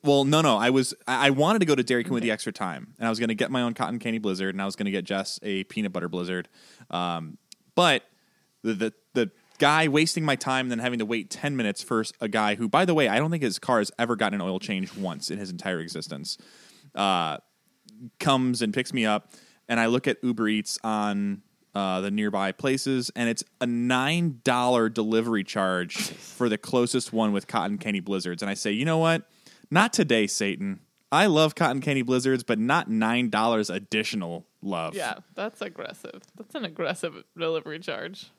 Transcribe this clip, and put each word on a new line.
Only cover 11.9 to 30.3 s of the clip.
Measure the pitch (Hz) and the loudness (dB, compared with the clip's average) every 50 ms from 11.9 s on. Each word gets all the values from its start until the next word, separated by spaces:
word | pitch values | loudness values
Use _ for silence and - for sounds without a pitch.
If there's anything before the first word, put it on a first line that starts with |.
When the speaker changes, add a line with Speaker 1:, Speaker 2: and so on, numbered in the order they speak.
| 120 113 | 0 0
Speaker 1:
s-, | 110 - - _ | 0 -2 -6 _
a | 120 107 | -6 -2
guy | 101 110 107 104 104 | 0 2 2 2 2
who, | 101 117 104 | 0 -2 2
by | - 160 185 | 4 4 4
the | 180 170 | 4 4
way, | 156 143 110 | 4 4 4
I | 101 120 | 4 4
don't | 147 160 | 2 2
think | 170 165 | 0 0
his | 143 117 92 - | 0 -2 -2 -2
car | - - 127 113 | 0 2 2 2
has | 104 - - - | 2 0 -2 -2
ever | 117 117 120 | 0 0 2
gotten | 101 110 101 101 101 | 0 0 0 0 -2
an | 87 | -2
oil | 92 92 92 | -2 -4 -4
change | - - 104 95 95 95 - | -4 -4 -4 -4 -4 -6 -8
once | 104 98 92 82 - - - | -8 -6 -6 -6 -8 -8 -8
in | 80 101 | -8 -8
his | 101 90 | -8 -10
entire | 90 85 - 98 92 82 | -10 -8 -4 -4 -4 -4
existence, | 82 82 82 80 - 78 78 69 - - - - - - - - - - - - _ - _ | -6 -8 -10 -10 -10 -10 -10 -12 -10 -10 -10 -12 -12 -20 -20 -20 -20 -20 -20 -20 _ -14 _
uh, | - 101 98 95 87 82 78 73 67 _ _ _ _ _ _ _ _ _ - - 110 123 113 _ _ | -2 2 2 2 2 0 -2 -4 -6 _ _ _ _ _ _ _ _ _ -20 -20 -18 -20 -20 _ _
comes | - 151 135 131 127 127 123 113 | 0 2 2 4 2 0 0 0
and | 120 107 101 | 0 -2 0
picks | 131 123 - | -2 -4 -4
me | - 123 113 | -2 0 2
up, | 110 104 104 - _ - - - _ _ _ _ - | 2 2 0 -2 _ -20 -20 -20 _ _ _ _ -2
and | 120 117 | 0 0
I | 113 | 2
look | 113 120 123 - 143 | 2 2 2 2 0
at | 117 - | -2 0
Uber | - 123 117 110 113 107 | -2 -4 -2 0 0 0
Eats | 107 107 104 - - - - | 0 0 -2 -4 -8 -6 -4
on, | 110 110 107 104 104 101 101 101 101 98 98 _ _ _ _ _ _ _ | -2 -2 0 -2 -2 -2 -2 -2 -2 -4 -6 _ _ _ _ _ _ _
uh, | 101 98 95 92 92 | -4 -2 -2 -2 -2
the | 95 101 | -2 -2
nearby | 101 104 104 104 98 98 98 95 | -2 -2 -2 0 0 0 -2 -2
places, | 95 - - 139 135 131 - 139 135 127 120 - - | -4 -2 -2 -2 -2 0 0 -2 -2 -2 -2 -4 -4
and | - 120 117 | -2 -2 -2
it's | 117 - - _ _ _ | -2 -2 -6 _ _ _
a | 127 | -2
nine | 120 120 117 120 123 127 127 131 139 165 170 170 170 135 117 _ | -2 0 0 0 2 2 2 2 0 0 0 0 -2 -2 -2 _
dollar | 135 127 123 123 123 127 120 113 113 | 0 2 2 4 4 4 4 4 4
delivery | 110 117 107 110 110 113 113 117 113 104 95 | 2 0 0 2 2 2 2 2 0 0 -2
charge | - - 107 98 95 92 90 90 85 - | -2 0 0 2 2 2 0 -2 -4 -4
for | - - - - - - - - - 123 120 | -6 -6 -6 -8 -14 -18 -20 -4 -2 0 0
the | 107 104 | 0 -2
closest | - - - 127 120 123 - 127 - - | -4 0 2 2 2 2 0 -2 -2 -2
one | - 113 110 107 | 0 0 2 2
with | 101 98 - | 2 0 -2
cotton | - - 113 85 101 104 98 | -2 -2 -2 0 0 -4 -4
candy | - 110 101 98 | -4 -4 -4 -4
blizzards. | 87 101 98 92 87 90 87 82 | -2 -2 -4 -4 -2 -4 -6 -4
And | 107 98 | -4 -6
I | 98 | -6
say, | - - 110 | -4 -2 -2
"You | 104 107 135 | -2 0 0
know | 160 160 160 | 0 0 2
what? | 160 165 165 185 - _ _ _ _ - - _ - _ | 2 2 2 0 -2 _ _ _ _ -20 -20 _ -10 _
Not | 143 170 214 233 | 4 4 4 4
today, | - - 190 143 120 113 107 | 2 0 2 4 4 2 2
Satan. | 101 | 2